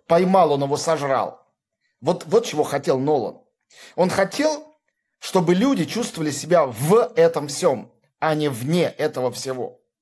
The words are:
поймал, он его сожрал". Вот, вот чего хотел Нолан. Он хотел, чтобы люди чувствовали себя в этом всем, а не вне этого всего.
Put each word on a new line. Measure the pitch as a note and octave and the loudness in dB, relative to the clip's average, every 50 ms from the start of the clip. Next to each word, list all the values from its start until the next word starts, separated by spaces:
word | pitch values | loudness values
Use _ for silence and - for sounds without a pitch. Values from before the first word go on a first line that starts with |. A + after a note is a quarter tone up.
| _ | _
поймал, | - E3+ E3+ F#3 F#3 F#3+ F#3+ E3+ D3+ | 2 2 4 4 4 6 6 6 6
он | C#3+ C#3 | 4 0
его | C#3+ C#3 C#3+ D3 | 0 -2 -2 -2
сожрал". | - E3 D#3+ D3 C#3+ C#3 C3+ A#2+ G2 - - - _ _ _ _ _ _ _ _ _ _ _ _ | 0 -2 -2 -2 0 0 0 0 -2 -4 -6 -14 _ _ _ _ _ _ _ _ _ _ _ _
Вот, | A#2 D3 F3+ E3+ - | -2 -2 -2 -2 -2
вот | D#3+ E3 A3+ - | 0 0 0 0
чего | - - D3+ D#3+ | 0 -4 -4 -2
хотел | - C#3+ C#3 C#3+ E3+ C#3 B2+ | -2 -2 -4 -2 0 0 0
Нолан. | C3 D3 D#3 C3+ G#2+ - - - _ _ _ _ _ _ _ - - - - | 0 0 0 0 -2 -4 -10 -14 _ _ _ _ _ _ _ -20 -20 -10 -2
Он | - F3+ F#3 | 0 0 0
хотел, | - - F#3+ F#3+ - - C#4+ D#4 D4+ D4 - - _ _ _ _ _ _ _ _ _ _ | 2 0 -2 -2 -2 -2 -2 -2 -2 -4 -10 -18 _ _ _ _ _ _ _ _ _ _
чтобы | - - - F#3+ E3 E3 F3+ | -10 -2 0 0 2 2 2
люди | F#3 A#3+ C#4 C#4 F#3+ D#3 | 2 2 2 2 0 -2
чувствовали | - - G#3+ A#3+ G#3+ - E3 D#3+ D3+ | -4 -4 -6 -6 -6 -6 -6 -6 -6
себя | C3 - - D#3 F3 E3+ D3 | -6 -6 -2 2 2 2 2
в | C3 A2+ G#2+ C3+ D#3 G3+ A#3 A#3+ - - | 2 -2 -4 0 2 4 4 2 2 2
этом | D#3+ E3 E3 E3 D#3 - - | 4 4 4 4 0 -6 -6
всем, | - - F#3 E3 C3+ G#2 - - _ _ _ _ _ - | -6 -2 0 0 0 0 -6 -14 _ _ _ _ _ -4
а | D3 D#3 D#3 | -2 -2 0
не | D3+ D3+ D3 | 0 -2 -2
вне | C3 A2 B2 C#3+ E3 F3+ D#3+ | -4 -4 -4 -2 0 0 0
этого | A#2+ - - D3 D3+ D3+ C3+ B2+ B2 | -2 -2 -4 -4 -4 -2 -2 -4 -4
всего. | G#2+ - - C3+ C3 B2+ A2 - - _ _ _ _ _ | -4 -6 -8 -8 -8 -8 -8 -10 -12 _ _ _ _ _